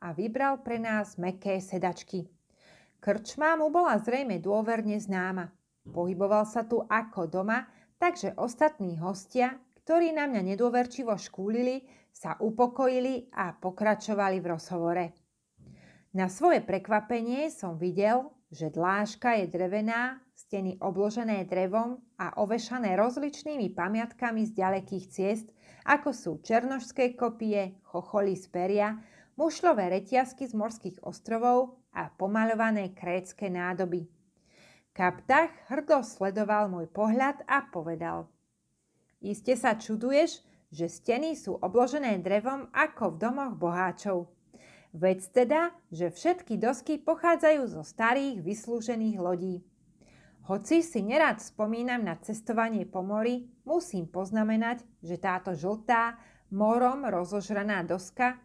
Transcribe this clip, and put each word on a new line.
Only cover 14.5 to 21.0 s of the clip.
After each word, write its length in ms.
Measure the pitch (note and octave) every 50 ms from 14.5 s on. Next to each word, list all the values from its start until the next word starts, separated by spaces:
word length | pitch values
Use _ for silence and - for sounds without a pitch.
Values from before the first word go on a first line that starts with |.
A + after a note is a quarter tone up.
| E3+
rozhovore. 640 | D#3+ - - F#3 E3+ E3+ E3+ F3 F3+ F3 E3 - _ _ _ _ _ _ _ _ _ - - - - - - - _ _ _ -
Na 160 | F#3 F#3 F#3
svoje 320 | F#3+ - D4 F4 D#4+ A#3
prekvapenie 880 | A3+ - F#3+ F#3+ F#3+ G#3 G#3+ G#3 G#3+ - B3 A#3 A3+ A#3+ B3 C#4 D4+ D#4+
som 320 | D#4 - - F3+ E3 D#3
videl, 480 | F3+ F#3 F3+ F#3+ G3 G#3+ A#3 B3+ C4 D4+ - _ _ _ D#3+
že 160 | C#3+ D#3+ D#3
dláška 720 | D3 D#3+ E3+ F#3 G3 G3+ G#3+ G#3+ - - - A#3+ A#3 G#3+
je 80 | F#3 E3
drevená, 720 | F3+ E3+ F#3 F3+ G3 G#3+ G#3+ A3 A3+ A#3 B3 B3+ C4 C4 _ _ _
steny 400 | - - _ G#3+ G3 F#3+ F#3 F#3+ - -
obložené 640 | F#3+ F3 F#3+